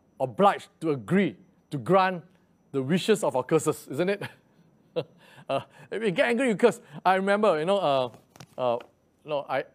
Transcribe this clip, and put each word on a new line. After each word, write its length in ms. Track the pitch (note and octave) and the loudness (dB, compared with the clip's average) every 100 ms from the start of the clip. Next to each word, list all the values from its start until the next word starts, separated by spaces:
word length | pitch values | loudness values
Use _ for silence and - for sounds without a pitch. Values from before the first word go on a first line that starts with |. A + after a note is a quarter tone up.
| _ - | _ -8
obliged 480 | C3+ A2 G3 D3+ - - | -6 2 4 2 -6 -8
to 100 | D#3+ | -4
agree 460 | C#3 G2+ F#3+ E3 F#2+ _ _ - | -4 0 0 0 -4 _ _ -10
to 80 | C#3+ | -6
grant 460 | A2 F#3+ F#3 F3 - _ _ _ _ | 2 2 2 -2 -14 _ _ _ _
the 100 | C#3 | -4
wishes 400 | C3 F3+ A3 G#3 | 0 0 2 0
of 140 | E3+ C3 | 0 -2
our 80 | |
curses, 420 | - D#3 D3+ - - | 0 0 0 -4 -6
isn't 200 | C#3 F3+ | -4 -2
it? 140 | G3+ - | -4 -8
<laughs> 60 | - _ _ _ _ _ - - _ - - - | -16 _ _ _ _ _ -10 -10 _ -20 -16 -6
Uh, 140 | C3+ - - - | -6 -6 -20 -12
if 100 | G3 | -4
we 100 | A3 | -2
get 160 | E3+ B3+ | 0 0
angry, 220 | A#3 C4 | 0 0
we 60 | |
curse. 260 | F#3 A3+ - - - | 2 2 2 -10 -4
I 120 | F3+ F#3+ | 0 2
remember, 420 | G3 G3+ G#3+ D#3 | 2 2 2 2
you 80 | E3+ | 0
know, 100 | G3+ | 0
uh, 320 | D#3 C3+ B2 - _ - - - | 2 0 -2 -8 _ -20 -16 -4
uh, 220 | B2+ A#2 - _ _ _ D3+ | -2 -2 -6 _ _ _ -8
no, 180 | D3 - | -8 -4
I, 180 | C3+ - | -6 -6